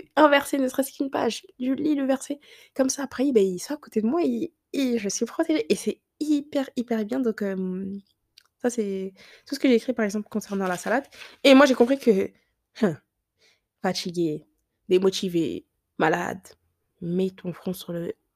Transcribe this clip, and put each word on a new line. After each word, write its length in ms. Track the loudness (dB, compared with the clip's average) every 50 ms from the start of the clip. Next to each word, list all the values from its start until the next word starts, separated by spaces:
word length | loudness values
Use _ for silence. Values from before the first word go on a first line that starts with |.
| -4 _ 2
un 120 | 4 6 6
verset, 300 | 6 4 2 0 -2 -2
ne 100 | -2 -2
serait-ce 240 | -2 -2 -4 -4
qu'une 180 | -4 -6 -6 -4
page. 360 | -2 -2 -2 -2 -2 -4 -10 -16 -12 -6
Je 140 | -4 -2
lis 220 | -2 0 0 0 0
le 120 | 0 0
verset. 340 | 0 -2 -2 -4 -8 -10 -12 _ -20 -20 -20 -20 -6 -2
Comme 140 | -2 0 0
ça, 140 | -2 -4
après, 280 | -8 -8 -4 -2 0 2
ben, 120 | 4 4 4
ils 140 | 2 0 -4
sont 160 | -8 -8 -10
à 20 |
côté 240 | -10 -10 -6 -4 -2
de 60 | 0
moi 160 | 0 0 0 0
et, 280 | 0 -2 -4 -6 -8 _ _ _ _
et 260 | -4 -2 -2 0 0 -2
je 100 | -2 -4
suis 180 | -4 -4 -6
protégée. 400 | -4 -2 -2 -2 0 -2 -2 0 -2
Et 60 | -2
c'est 240 | -2 -2 -6 -8 -8 _ _ _ -6
hyper, 500 | -2 -2 0 -2 -2 -2 -4 -4 -4 -4 -6
hyper 280 | -6 -4 -2 -2 -4 -4
bien. 160 | -4 -4 -2
Donc, 220 | -2 -2 -2 -2
euh, 440 | -4 -4 -4 -4 -4 -6 -6 -6 -8 -8 -10 -12 -14 _ _ _ _ _ _ _ _ _ _ _
ça, 80 | -4 -4
c'est 420 | -2 -2 -4 -4 -4 -6 -8 -8 -12 -16 -20 -20 -20 -20 _
tout 80 | -12 -4
ce 60 | 0
que 80 | 2 4
j'ai 60 | 4
écrit, 180 | 4 2 0
par 120 | -4 -2 -2
exemple, 220 | -2 -2 -4 -6 -6
concernant 360 | -6 -8 -6 -6 -6 -4 -4
la 120 | -4 -4 -4
salade. 280 | -4 -2 -2 -2 -2 -6 -12 -20 -20 -20 -4 4 8
Et 100 | 8 10
moi, 120 | 10 10
j'ai 80 | 8 6
compris 240 | 4 4 2 2 2
que, 320 | 4 4 4 4 2 -4 -6 _ _ _ _ _ _ _ -4 0
hein, 140 | 0 0 0 -2 _ _ _ _ _ _ _ _ _ _ _ _ _ _ _ _
fatigué, 640 | -4 -4 -4 -4 -6 -6 -4 -2 -2 -2 -4 -6 -10 _ _ _ _ _ _ _ _ 2
démotivé, 800 | 2 2 4 2 0 -2 -4 -2 -2 -2 -2 -2 -4 -8 -12 _ _ _ _ _ _ -2
malade, 420 | 0 0 0 0 -2 -6 -8 -10 -14 -20 -20 _ _ _ _ _ _ _ _ -12
mets 280 | -8 -4 -2 -2 -2 -2
ton 220 | -4 -8 -10 -12
front 220 | -10 -8 -8 -8 -8
sur 180 | -8 -10 -10
le 220 | -10 -8 -8 -10 -10 _ _ _ _